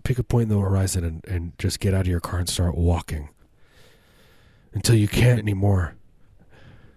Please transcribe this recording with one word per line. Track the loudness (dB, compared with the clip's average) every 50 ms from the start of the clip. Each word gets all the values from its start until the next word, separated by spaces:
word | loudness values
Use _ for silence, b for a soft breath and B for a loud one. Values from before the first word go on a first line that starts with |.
| -6
pick | -4 -2 -2
a | -2
point | 0 0 0 2 2
in | 2
the | 0 2
horizon | 2 2 2 2 0 0 -2 -2
and, | -4 -4 -8 -8
and | -6 -6 -6 -6 -8 -8 -6
just | -4 -4 -4 -2
get | -2 0 0
out | 0 0
of | 0
your | 0 -2
car | -2 -4 -4 -4
and | -4 -4
start | -2 0 0 0 0
walking | 2 2 2 2 0 -2 -4 -8 -8 -10 -12 -16 _ _ _ b b b b b b b b b b b b b b b b b b b b b b b b -10
until | -4 0 2 4
you | 4 2 2
can't | 2 2 4 4 4 2
anymore. | 0 -2 -2 0 2 2 2 2 0 -2 -6 -12 -20 -20 _ _ -20 -20 _ -20 -20 b b b b b b b b b b